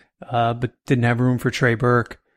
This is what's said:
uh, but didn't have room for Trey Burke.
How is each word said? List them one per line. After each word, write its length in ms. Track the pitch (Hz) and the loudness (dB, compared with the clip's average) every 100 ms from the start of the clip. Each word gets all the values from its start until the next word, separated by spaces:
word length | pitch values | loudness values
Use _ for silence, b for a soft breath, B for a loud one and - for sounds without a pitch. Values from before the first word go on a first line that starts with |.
| b _ - | b _ -6
uh, 260 | 123 117 | -2 -2
but 200 | 120 123 - - | -2 -6 -8 -2
didn't 200 | 127 120 | 0 2
have 140 | 120 | 2
room 180 | 127 123 | 2 0
for 100 | 135 | -2
Trey 260 | - 127 113 | 0 0 2
Burke. 440 | 120 123 110 - _ | 2 0 0 -10 _